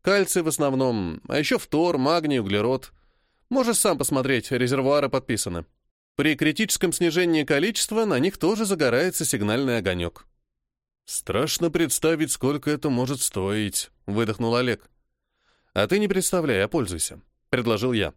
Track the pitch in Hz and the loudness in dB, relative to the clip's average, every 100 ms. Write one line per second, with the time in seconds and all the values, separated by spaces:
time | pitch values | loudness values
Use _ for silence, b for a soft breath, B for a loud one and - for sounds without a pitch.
0 | - 202 185 185 160 - 143 131 131 113 | 4 2 2 0 -2 0 0 2 0 0
1 | 87 78 - 139 147 240 - 151 175 147 | -2 -6 -4 -2 0 -2 -2 0 2 2
2 | 131 170 151 135 98 101 110 131 - _ | 2 0 0 0 0 0 0 -2 -6 _
3 | _ _ _ _ _ 269 240 214 214 147 | _ _ _ _ _ 0 0 2 0 0
4 | 135 139 131 127 - 123 123 135 131 147 | 0 0 0 0 0 -2 0 2 2 2
5 | 139 135 - 110 101 85 - _ _ _ | 2 -2 -2 -4 -2 -6 -8 _ _ _
6 | _ - 147 143 156 156 220 - 180 - | _ 0 0 2 0 0 -2 0 -2 0
7 | 175 160 175 156 143 143 196 - - 220 | 0 2 2 2 2 0 0 -2 -2 0
8 | 220 131 170 - - 214 214 185 135 120 | 0 0 0 0 0 0 -2 2 2 2
9 | 180 - 156 123 104 117 135 117 95 90 | 0 -2 -2 -2 0 0 0 0 0 -2
10 | 85 - _ _ _ _ _ _ _ _ | -4 -8 _ _ _ _ _ _ _ _
11 | - - - 95 151 - 170 165 156 - | -10 -10 -2 -2 -2 0 0 0 0 2
12 | 156 160 156 - 131 147 147 147 151 123 | 2 2 -2 0 -2 0 -2 -2 0 0
13 | 127 139 - 101 95 107 104 - - _ | -2 -2 -4 -2 -2 -2 -2 -4 -8 _
14 | - 104 110 104 117 120 123 107 _ _ | -4 -2 0 0 0 0 0 -4 _ _
15 | _ _ _ _ _ _ _ - 104 196 | _ _ _ _ _ _ _ 0 2 2
16 | 208 190 - 185 156 101 104 165 101 85 | 2 0 0 0 2 2 2 0 -2 -4
17 | - - _ _ _ 123 120 107 127 117 | -6 -8 _ _ _ -2 0 0 0 0
18 | 85 | -2